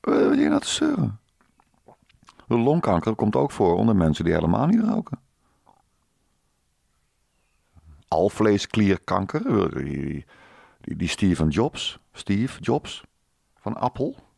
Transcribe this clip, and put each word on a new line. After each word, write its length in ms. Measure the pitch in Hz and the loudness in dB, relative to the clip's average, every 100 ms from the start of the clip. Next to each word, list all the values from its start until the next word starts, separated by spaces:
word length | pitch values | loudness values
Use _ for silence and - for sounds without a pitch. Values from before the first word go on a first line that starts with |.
"Wat 140 | - | 0
ben 240 | - - - | 2 2 4
je 100 | - | 2
nou 120 | - | 0
te 80 | - | -2
zeuren?" 520 | - 311 277 127 101 _ _ _ _ _ _ - - _ _ - _ - | -2 -2 0 -2 -4 _ _ _ _ _ _ -20 -20 _ _ -20 _ -2
De 120 | 117 | 0
longkanker 560 | 120 160 - 90 82 | 2 2 2 0 0
komt 220 | 110 107 127 | 0 0 0
ook 140 | 143 | -2
voor 260 | - 98 87 | 2 2 4
onder 200 | 110 104 | 2 4
mensen 280 | 82 76 | 2 2
die 100 | 82 | 0
helemaal 320 | 80 80 95 143 | 0 2 2 2
niet 140 | 226 | 2
roken. 400 | 214 - - 143 _ _ _ _ _ _ _ _ _ _ _ _ _ _ _ _ _ _ _ _ _ _ _ _ _ - 80 73 _ | 2 -2 -4 -12 _ _ _ _ _ _ _ _ _ _ _ _ _ _ _ _ _ _ _ _ _ _ _ _ _ -20 -20 -20 _
Alvleesklierkanker, 1700 | 78 95 - 110 101 - 110 101 95 - 92 95 151 247 107 95 - | 0 0 2 2 2 0 0 2 2 0 -4 -2 -4 -2 0 0 -2
die, 420 | 67 69 69 73 - - - - - _ | -6 -6 -6 -8 -12 -20 -20 -20 -20 _
die, 160 | - - | -12 -6
die 120 | 87 | -6
Steven 400 | - 98 85 78 | 0 2 4 2
Jobs, 500 | 76 131 - - - _ | 2 0 -2 -12 -12 _
Steve 480 | - - 101 127 - | -20 -4 -2 -2 -6
Jobs 440 | - 131 - - - _ _ _ _ | -2 -2 -4 -18 -20 _ _ _ _
van 220 | _ - 117 | _ -10 -4
Apple. 380 | 123 - 139 277 _ | -4 -4 -6 -6 _